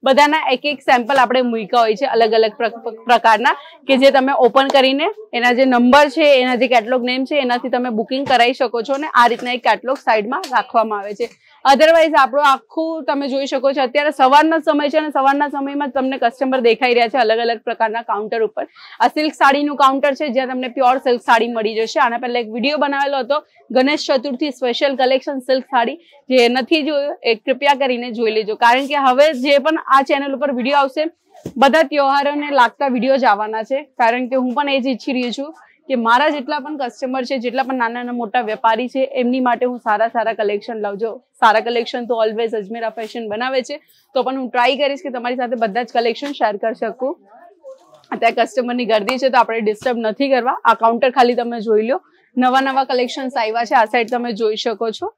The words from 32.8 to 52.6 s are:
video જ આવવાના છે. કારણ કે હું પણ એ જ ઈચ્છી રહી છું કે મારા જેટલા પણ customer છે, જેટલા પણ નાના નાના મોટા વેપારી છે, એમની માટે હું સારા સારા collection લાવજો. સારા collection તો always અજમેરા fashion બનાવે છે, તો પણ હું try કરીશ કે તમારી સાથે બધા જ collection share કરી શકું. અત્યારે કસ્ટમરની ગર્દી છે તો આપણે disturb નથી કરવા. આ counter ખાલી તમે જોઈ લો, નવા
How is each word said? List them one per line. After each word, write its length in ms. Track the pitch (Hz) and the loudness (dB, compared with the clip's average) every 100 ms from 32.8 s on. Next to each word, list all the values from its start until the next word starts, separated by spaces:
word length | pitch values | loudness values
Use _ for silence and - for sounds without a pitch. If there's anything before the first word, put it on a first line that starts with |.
| 277 | -2
video 280 | 247 247 269 | 0 0 2
જ 100 | 240 | 2
આવવાના 380 | 202 214 220 220 | 2 -2 -6 -4
છે. 180 | 269 294 _ | -6 -6 _
કારણ 280 | 233 240 254 | 0 2 -2
કે 140 | 262 | -2
હું 100 | 254 | -2
પણ 220 | 240 285 269 | -2 0 0
એ 40 | |
જ 100 | 254 | -2
ઈચ્છી 220 | 240 - 254 | -4 -4 -4
રહી 160 | 240 226 | -4 -6
છું 160 | 285 320 _ _ - | -10 -14 _ _ -6
કે 80 | 262 226 | -2 2
મારા 260 | 240 302 | 2 2
જેટલા 300 | 294 262 294 | 0 -4 -6
પણ 160 | 277 302 | -6 -8
customer 420 | 247 240 262 262 247 | -8 -6 -6 -4 -4
છે, 120 | 277 | -4
જેટલા 240 | 240 240 254 | -4 -4 -4
પણ 100 | 262 | -2
નાના 180 | 233 247 247 | -2 -4 -8
નાના 120 | 247 | -8
મોટા 220 | 233 247 220 | -4 -4 -4
વેપારી 420 | 214 226 226 247 269 | -2 0 0 -2 -4
છે, 100 | 262 - | -4 -2
એમની 240 | 240 262 254 | -2 0 0
માટે 220 | 240 247 | 0 -2
હું 100 | 247 233 | -4 -4
સારા 240 | 208 233 247 | -2 0 -2
સારા 200 | 220 226 | -4 -2
collection 420 | 208 208 202 226 208 | -4 -4 -8 -8 -8
લાવજો. 260 | 202 220 226 _ _ | -6 -8 -8 _ _
સારા 200 | 226 214 226 | 2 4 0
collection 420 | 240 233 254 233 | -4 -4 -8 -6
તો 100 | 233 | -2
always 340 | 220 220 226 220 | 0 0 -4 -4
અજમેરા 320 | 196 233 226 220 | -8 -8 -8 -8
fashion 320 | 220 240 226 | -12 -10 -8
બનાવે 300 | 208 254 269 247 | -6 -4 -4 -6
છે, 120 | 294 _ _ _ | -12 _ _ _
તો 100 | 269 254 | -4 -2
પણ 140 | 269 | -4
હું 100 | 254 | -4
try 320 | 247 247 269 | 0 0 0
કરીશ 240 | 285 277 277 | -2 -4 -8
કે 100 | 240 | -8
તમારી 240 | 240 254 | -6 -6
સાથે 120 | 247 240 | -4 -2
બધા 240 | 226 196 240 | -2 -4 -4
જ 100 | 240 | -2
collection 360 | 240 233 285 285 | -2 -4 -8 -2
share 140 | 233 208 | -2 -2
કરી 180 | 226 220 | -6 -4
શકું. 340 | 226 - 262 349 _ - - _ 539 - _ _ _ | -8 -6 -8 -8 _ -20 -20 _ -20 -20 _ _ _
અત્યારે 260 | 214 226 233 | -2 0 0
કસ્ટમરની 500 | 233 - 240 247 226 | -2 -2 -4 -4 0
ગર્દી 320 | 220 208 254 | 0 0 -2
છે 80 | 269 | 2
તો 80 | 254 | 2
આપણે 200 | 226 226 214 | 2 0 -2
disturb 340 | 208 262 233 | -2 -4 -2
નથી 260 | 220 214 277 | -4 -2 0
કરવા. 240 | 262 240 349 269 | 0 0 0 0
આ 100 | 220 | 2
counter 260 | 226 233 254 254 | 2 2 0 2
ખાલી 240 | 240 240 | 2 2
તમે 240 | 240 233 214 | -4 -6 0
જોઈ 180 | 214 220 | 0 2
લો, 140 | 277 _ _ _ - | -4 _ _ _ -2
નવા 280 | 254 262 | 0 2